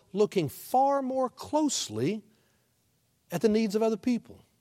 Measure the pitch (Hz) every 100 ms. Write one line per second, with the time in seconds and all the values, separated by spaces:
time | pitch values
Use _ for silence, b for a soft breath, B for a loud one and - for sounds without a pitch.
0 | _ 196 202 190 151 - - 254 269 277
1 | 254 262 254 - - 302 302 - - 107
2 | 147 214 - _ _ _ _ _ _ _
3 | _ _ - 170 220 214 220 208 220 220
4 | 254 233 - - _ _